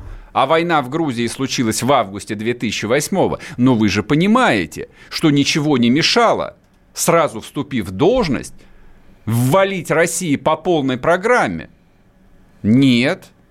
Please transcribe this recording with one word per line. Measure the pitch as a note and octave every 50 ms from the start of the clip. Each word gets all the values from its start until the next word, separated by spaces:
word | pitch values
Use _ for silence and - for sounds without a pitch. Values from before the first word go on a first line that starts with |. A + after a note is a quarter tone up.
| - - - - - - -
а | G#2 C3 C3+
война | D#3+ E3 E3+ F3 E3+ D3+
в | C3 B2
Грузии | C#3 E3 E3 D3 A#2+ A#2 A#2 A2+
случилась | - - C3+ B2+ - - B2 A2 G#2+ - A#2
в | B2+
августе | C#3+ B2+ A2 F#2+ G2 G2 - - A2
две | G#2 G#2+ A#2+ A#2+
тысячи | B2 C3 A2 G2 - -
восьмого. | G#2 B2 D3+ D3+ - G3+ F#3 C#3 F#2+ D2 - - - - -
Но | B2 C3 B2+
вы | G#2+ A2 G2+
же | E2+ G#2 G2+
понимаете, | - D3 D3+ F3+ G3+ A3 C4 B3 G3 C3 G2+ E2+ D#2 - D#2 - - - - - -
что | - - - D#3
ничего | C#3+ C#3+ C#3 - - E3 C#3+ D3+ D3 B2
не | A#2+ A#2
мешало, | B2 D#3 E3 - - A#3+ A#3 G3+ C#3+ F#2+ C#2+ - - _ _ _ _ _ _ _ _
сразу | - - - E3 E3+ D#3 B2 A2 A2
вступив | - - - D#3 C3+ B2+ C3+ A#2 F#2+ F#2
в |
должность, | F#2 F#2+ C#3 F#3+ B3 C4 G#3+ D#3+ A#2+ D2+ B1 - - - - - - - - - - - - - - - _
ввалить | G#2+ A2+ A#2 B2 C3 E3 F#3+ G3 G3 G3 F3+ D3 -
России | D#3 D#3 F3+ E3+ - - F3+ D#3 C#3
по | - B2+ D#3 D#3 D#3
полной | - F#3 F3 D3+ C3+ C3 B2+ B2
программе. | C3 D#3 E3+ F#3 F#3 A3+ B3 A#3 F3 A2+ F2 D#2 A#1+ - _ _ _ _ _ _ _ _ _ _ _ _ _ - - _ _ - -
Нет, | G2+ A2+ C3 C#3 C3+ B2 A#2 B2 D3 F#3 - - - _ _ _ _